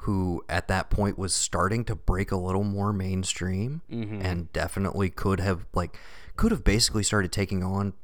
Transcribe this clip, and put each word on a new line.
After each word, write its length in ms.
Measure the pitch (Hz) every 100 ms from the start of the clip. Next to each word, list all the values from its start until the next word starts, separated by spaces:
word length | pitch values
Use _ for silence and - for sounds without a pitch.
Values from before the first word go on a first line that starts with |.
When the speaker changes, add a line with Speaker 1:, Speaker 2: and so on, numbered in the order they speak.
Speaker 1:
who 420 | - 95 90 87 -
at 200 | 85 -
that 240 | 95 -
point 260 | - 101 -
was 160 | 95
starting 500 | - - 85 92 113
to 120 | 110
break 360 | 87 - 92 101
a 40 | 95
little 260 | 90 95
more 300 | 104 98 101
mainstream 880 | 101 95 92 92 - 92 95 120 160 -
Speaker 2:
Mm-hmm. 300 | 117 107 104
Speaker 1:
and 320 | 92 87 80
definitely 560 | 80 80 98 95 - 95
could 300 | - 98 95
have, 260 | 95 90 -
like, 240 | - - - - - -
could 160 | - 226
have 120 | 175
basically 380 | - 107 - 110
started 300 | 98 104 90
taking 320 | 104 95 95
on 300 | 92 98 101 -